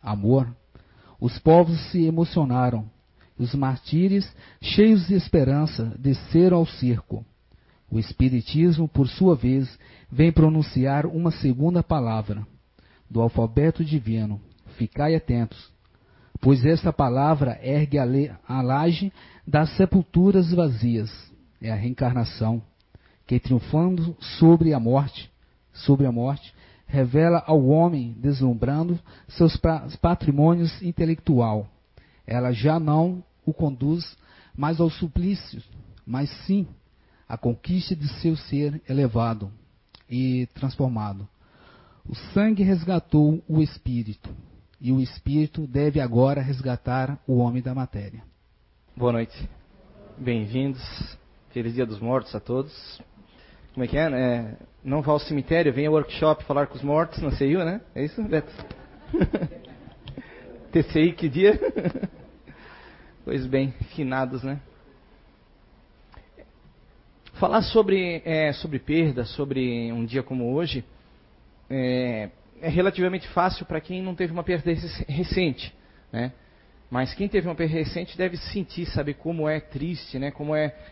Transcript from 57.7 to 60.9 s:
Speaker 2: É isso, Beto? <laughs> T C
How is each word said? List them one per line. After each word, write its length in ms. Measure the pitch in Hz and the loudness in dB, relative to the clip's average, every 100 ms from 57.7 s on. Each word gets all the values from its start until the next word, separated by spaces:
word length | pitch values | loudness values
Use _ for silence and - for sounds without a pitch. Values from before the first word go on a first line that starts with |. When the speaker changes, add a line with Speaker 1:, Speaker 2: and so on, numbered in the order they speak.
| 208 - 127 | -6 -10 -8
Speaker 2:
É 100 | 151 | -8
isso, 160 | 233 | -6
Beto? 280 | 208 156 - - - - - - - | -4 -4 -4 -12 -18 -18 -20 -20 -6
<laughs> 1600 | 349 - - 156 - - - - - - - - - - - - | -2 0 -2 -6 -10 -20 -20 -20 -20 -18 -18 -18 -20 -20 -20 -4
T 120 | 170 | -2
C 180 | - | 0